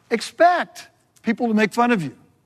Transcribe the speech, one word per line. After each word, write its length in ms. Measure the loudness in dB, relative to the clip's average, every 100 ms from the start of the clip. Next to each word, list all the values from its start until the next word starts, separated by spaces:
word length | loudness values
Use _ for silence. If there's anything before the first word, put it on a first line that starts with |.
| _
Expect 760 | -6 -6 2 2 2 -4 -12 -20 _ _ _
people 260 | -6 -4 -2
to 40 |
make 200 | 0 0
fun 180 | 0 0
of 100 | 0
you 140 | -4 -10 _ _